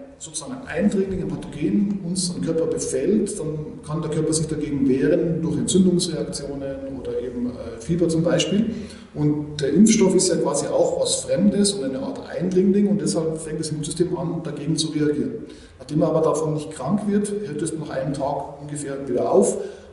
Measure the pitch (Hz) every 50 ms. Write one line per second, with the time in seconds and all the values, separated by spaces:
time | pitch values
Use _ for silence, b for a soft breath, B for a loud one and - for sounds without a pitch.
0 | - - - - - 156 - - 143 131 127 - - - 151 170 214 202 202 196
1 | 190 190 185 - - - 147 - - - - 143 160 196 202 208 - - - -
2 | - 170 185 - - - - - - 165 160 165 165 - - - - - 135 131
3 | 143 180 214 208 - - - - 151 151 156 151 147 - - - - 151 156 165
4 | 156 156 156 156 156 156 - - 151 - 151 - 151 156 143 135 139 131 127 131
5 | - 147 170 165 170 170 - - 160 147 147 - 233 220 190 185 185 180 175 170
6 | - 170 156 151 147 - - - 139 135 139 139 135 135 135 135 135 135 131 123
7 | 120 120 120 120 123 127 120 123 120 123 - - - 117 113 - - - 175 170
8 | 170 165 165 160 - 165 175 160 - - 190 208 226 B B B B B B B
9 | B B - 147 147 151 151 151 - - - - 139 147 156 185 226 - - -
10 | 190 185 180 185 - 170 165 - - - - - - - - - - - - -
11 | - - - - - 127 135 156 202 202 - 202 202 - - 135 135 135 - 131
12 | 135 131 - - - - - - 170 190 180 185 208 196 190 208 208 196 - -
13 | 151 160 156 165 156 160 156 - - 156 151 151 156 - 156 151 147 - - -
14 | 175 165 175 165 165 165 165 165 - 151 147 143 143 147 156 - - 147 - 151
15 | 147 151 - - 113 - 113 - B B B B B B B - - - 147 156
16 | 170 156 160 160 160 151 - 151 160 151 147 - - - - - - - 208 202
17 | 208 202 202 208 202 - 202 - - 147 147 156 165 156 160 156 147 - 135 135
18 | 139 139 143 139 135 143 - - - - - - 147 147 147 143 - 139 135 139
19 | 139 127 120 120 120 123 151 190 - - - B B B B B B B